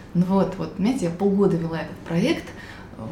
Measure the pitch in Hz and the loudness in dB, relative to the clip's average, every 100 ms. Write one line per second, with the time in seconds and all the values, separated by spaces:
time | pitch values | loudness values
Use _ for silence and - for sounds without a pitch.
0 | - 175 180 196 175 - 160 - 202 254 | -2 0 4 4 2 0 -6 0 0 2
1 | 175 170 202 196 190 165 165 160 156 - | -2 0 2 4 4 4 0 -4 -6 -10
2 | - 170 247 320 - - - - - - | -2 2 2 0 -4 -14 -16 -16 -16 -12
3 | 113 | -2